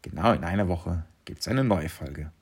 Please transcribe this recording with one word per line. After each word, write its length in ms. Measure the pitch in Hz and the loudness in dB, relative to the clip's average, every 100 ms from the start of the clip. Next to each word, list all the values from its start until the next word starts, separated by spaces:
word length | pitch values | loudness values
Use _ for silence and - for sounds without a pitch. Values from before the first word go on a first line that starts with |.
genau 300 | - 76 104 | -10 2 4
in 120 | 104 | 4
einer 240 | - 98 95 | 2 0 2
Woche 360 | 85 87 87 82 _ | 0 0 -4 -4 _
gibt's 240 | - 85 - | -16 -10 -2
eine 160 | 131 | 2
neue 240 | 131 95 78 | 4 2 0
Folge. 440 | - 69 73 78 - | -6 -10 -8 -10 -12